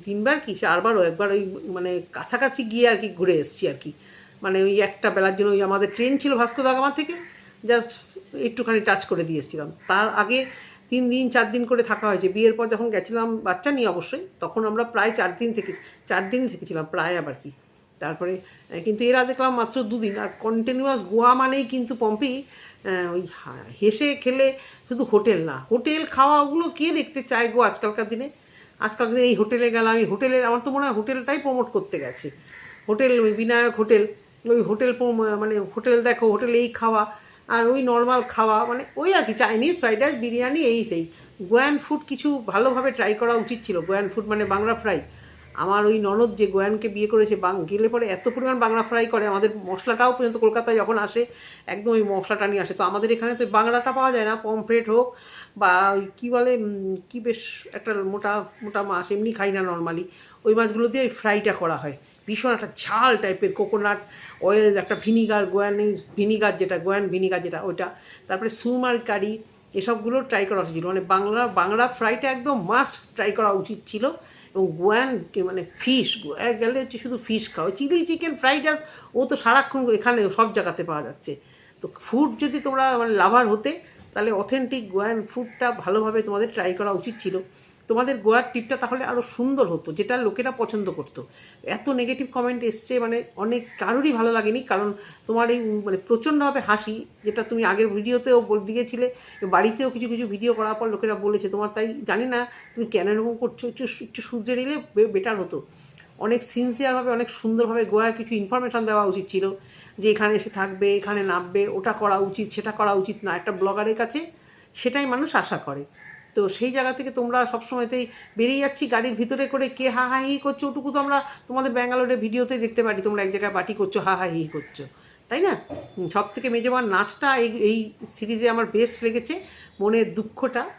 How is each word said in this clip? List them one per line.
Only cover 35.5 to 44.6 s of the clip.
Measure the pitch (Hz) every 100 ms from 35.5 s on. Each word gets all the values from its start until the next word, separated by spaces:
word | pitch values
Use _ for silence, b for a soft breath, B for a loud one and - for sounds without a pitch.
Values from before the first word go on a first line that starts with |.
| 214
হোটেল | 196 - 247 240
দেখো, | 240 233 226
হোটেলে | 208 247 233
এই | 240
খাওয়া, | - 226 220 214 B B B -
আর | 233 233
ওই | 269
নর্মাল | 247 233 240 254 233
খাওয়া, | - 220 214
মানে | 233 247 262 -
ওই | 339
আর | 370
কি, | 226
চাইনিজ, | 220 214 220 285 349
ফ্রাইড | 240 214
রাইস, | 277
বিরিয়ানি, | 254 233 233 247 302
এই | 269 233
সেই। | 214 170 165 B B -
গোয়ান | 180 233 277 294
ফুড | - 302 -
কিছু | 277 294 277 220
ভালোভাবে | 196 262 254 262
ট্রাই | 247 208
করা | 214 233
উচিত | 233 220 233
ছিল। | - 175
গোয়ান | 165 196 196
ফুড | 208 208
মানে | 214
বাংলা | 196 196